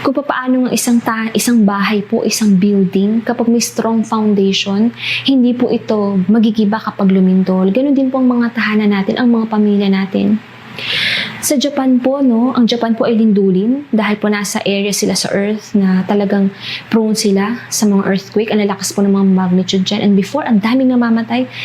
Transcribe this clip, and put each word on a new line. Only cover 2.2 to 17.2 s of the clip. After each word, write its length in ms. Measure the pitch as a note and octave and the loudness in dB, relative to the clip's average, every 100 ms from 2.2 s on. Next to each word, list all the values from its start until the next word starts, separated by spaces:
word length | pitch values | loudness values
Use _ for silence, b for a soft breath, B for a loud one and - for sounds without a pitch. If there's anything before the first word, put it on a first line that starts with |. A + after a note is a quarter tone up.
| - | -2
isang 320 | - G#3+ F#3+ | 0 2 4
building, 640 | G3+ G3+ F#3 F#3+ G3+ A3+ | 4 2 2 0 0 0
kapag 240 | A3 A#3+ A#3 | -2 -2 0
may 160 | A#3 | 0
strong 400 | A3+ - A3+ A3+ | 0 -4 -2 -2
foundation, 880 | G#3+ A3+ G#3+ G3+ G3 F#3+ - G3 A#3 - B B | -2 0 0 2 2 0 -2 0 0 -2 B B
hindi 320 | - C4+ B3 A#3+ | 0 2 2 2
po 160 | B3 | 0
ito 480 | A#3 - G#3+ G3+ G3 F3+ | -2 -2 -2 0 0 2
magigiba 480 | A3+ A3 G#3+ G#3+ A3 | 2 2 2 0 0
kapag 320 | - - G3 | -6 -2 2
lumindol. 640 | F#3+ F#3 F#3 F#3 F#3 F#3+ | 4 4 2 2 0 2
Ganun 240 | G3 C#4 C#4 | 0 2 2
din 160 | C4 | 0
po 80 | C4 | 0
ang 80 | B3+ | 0
mga 240 | A#3+ A#3 | 2 -2
tahanan 400 | A#3 G#3 G#3+ G#3 | -2 -2 0 2
natin, 240 | G3+ G3 A3+ | 0 -2 0
ang 160 | B3 | 2
mga 160 | A#3 A3 | 2 0
pamilya 400 | G#3+ G#3 G3+ G3 | 0 2 2 2
natin. 560 | F#3+ F#3+ G3+ G3+ G#3+ - - - B B B B B B B | 0 0 -2 0 0 -4 -20 -18 B B B B B B B
Sa 160 | - D4 | -2 0
Japan 400 | C#4+ C#4+ C4 B3+ | 0 0 2 2
po, 240 | B3 C#4 | 2 2
no, 320 | C4+ A3+ B3 B3 | 2 2 2 2
ang 80 | |
Japan 320 | A3+ A#3+ A3+ A3+ | 2 0 -2 0
po 80 | |
ay 160 | - A3 | 0 2
lindulin 640 | A3 G3+ G3 F#3 G#3+ C4+ D4 | 4 4 4 2 0 -2 -2
dahil 240 | A3 G#3 G#3 | -2 0 -2
po 160 | A3 | 0
nasa 320 | G#3 G3+ - | -2 -2 -4
area 320 | - G3 G3+ F#3+ | -2 -2 -2 -2
sila 160 | G3 | -2
sa 160 | F#3+ - G3 | -2 -2 -2
earth 400 | G3+ G#3+ - G#3 | -2 -4 -2 0
na 320 | F#3+ F#3 F#3 | 2 2 2
talagang 440 | G3+ G3+ G3+ G3 B B B B | 0 0 0 0 B B B B
prone 280 | A3+ A3 | 0 0
sila 440 | G#3+ | 0